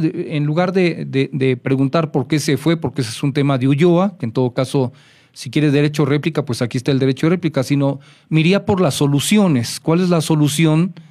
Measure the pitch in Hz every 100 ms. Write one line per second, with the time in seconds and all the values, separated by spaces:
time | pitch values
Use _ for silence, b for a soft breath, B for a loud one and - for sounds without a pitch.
0 | 160 - - 151 147 156 190 185 175 160
1 | 143 135 139 139 131 123 - 135 135 170
2 | 151 147 123 156 156 139 160 165 131 -
3 | 113 - 143 147 139 135 135 143 175 170
4 | 196 - 113 131 123 135 127 143 123 b
5 | b b b - 127 147 151 143 151 151
6 | 139 147 165 151 131 117 123 123 147 135
7 | 135 127 160 180 160 139 127 139 139 135
8 | b b - 160 160 196 202 185 156 -
9 | 143 143 - 214 190 127 113 - - 165
10 | 180 170 - 156 147 156 160 156 185 B
11 | B